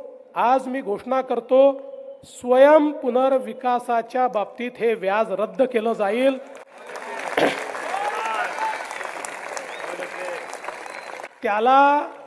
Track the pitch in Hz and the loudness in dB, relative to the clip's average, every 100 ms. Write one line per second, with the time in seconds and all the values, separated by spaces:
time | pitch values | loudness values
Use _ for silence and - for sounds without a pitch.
0 | - - - 170 220 262 262 262 269 202 | -16 -18 -10 0 2 2 0 -6 -4 -6
1 | - 262 254 240 240 262 277 269 - - | -2 -4 -2 -4 2 6 6 4 -10 -14
2 | - - - - 247 254 277 311 302 294 | -16 -18 -20 -12 2 8 10 8 6 -2
3 | 262 240 262 262 208 214 247 247 247 233 | -2 2 2 2 -2 -6 -2 -2 0 -2
4 | 226 254 254 214 196 - 240 240 226 214 | -2 0 0 0 -4 -6 -10 -2 -2 0
5 | 185 202 208 185 214 185 254 233 226 214 | 0 0 0 -2 -4 0 0 2 0 0
6 | 196 226 269 262 - - - - - - | 0 2 2 0 -10 -18 -20 -20 -16 -14
7 | - - - - - - - - - - | -12 -10 -4 0 0 -2 -8 -10 -8 -4
8 | - - - - - - 880 - - - | -4 -4 -4 -4 -6 -4 -6 -6 -10 -10
9 | - - - - - - - - - - | -10 -10 -12 -12 -10 -10 -10 -12 -12 -10
10 | - - - - - - - - - - | -10 -10 -10 -10 -12 -12 -12 -14 -14 -14
11 | - - - _ 233 208 233 269 277 294 | -14 -14 -16 _ -2 2 6 8 8 4
12 | - - | 0 -10